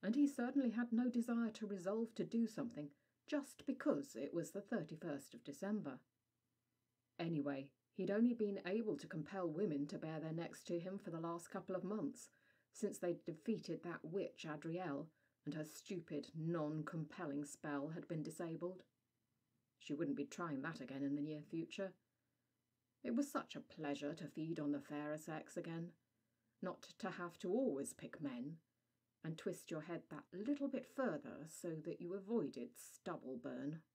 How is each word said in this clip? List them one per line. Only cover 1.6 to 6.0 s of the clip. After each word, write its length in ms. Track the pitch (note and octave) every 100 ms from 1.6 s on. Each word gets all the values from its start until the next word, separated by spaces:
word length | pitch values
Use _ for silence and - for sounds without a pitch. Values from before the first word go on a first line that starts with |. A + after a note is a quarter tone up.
| G#3
resolve 480 | G3 F3 A3 A3+ -
to 80 |
do 240 | - A#3 A3+
something 420 | - B2 D3 D3 - _ _ -
just 380 | D4 C#4+ - -
because 500 | - D4+ D3 C#3+ -
it 180 | -
was 180 | E3+ D3+
the 100 | G3+
thirty-first 720 | - G#3+ D#3 D#3+ E3+ C#3+ -
of 100 | A#2
December. 560 | - C#3 G3 G#3+ D3 B2+